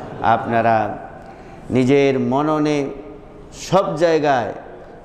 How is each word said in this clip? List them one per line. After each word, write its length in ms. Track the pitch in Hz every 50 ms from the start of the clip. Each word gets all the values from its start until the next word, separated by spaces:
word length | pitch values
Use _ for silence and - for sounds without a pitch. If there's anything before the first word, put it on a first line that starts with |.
| - - - -
আপনারা 760 | - 110 117 113 - 113 117 113 110 113 113 110 107 101 98 - - - - - - - - - - - - - - -
নিজের 500 | - 127 131 123 143 139 139 139 131 127
মননে 680 | 120 120 127 139 151 156 151 151 151 151 151 143 139 143 - - - - - - - - - - - - -
সব 440 | - - - 160 190 202 208 165 147
জায়গায় 560 | 170 165 165 156 147 147 135 123 110 95 - - - - - - - - - - -